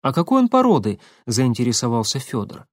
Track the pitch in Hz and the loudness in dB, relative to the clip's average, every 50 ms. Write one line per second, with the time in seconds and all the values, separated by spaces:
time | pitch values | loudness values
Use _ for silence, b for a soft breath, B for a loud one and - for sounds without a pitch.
0 | - 135 131 165 170 - 262 262 254 240 - 262 254 254 208 135 101 110 202 b | -2 -2 0 0 0 2 2 2 2 4 4 4 4 4 2 2 2 -2 -6 b
1 | b b b b b b 113 110 131 127 117 107 123 123 113 - - 120 117 117 | b b b b b b -2 0 0 0 0 0 0 0 0 -2 -2 -2 -2 -2
2 | 110 - - 135 131 - - 117 101 - - - - _ | -2 -4 -6 -6 -8 -6 -6 -6 -6 -8 -12 -20 -20 _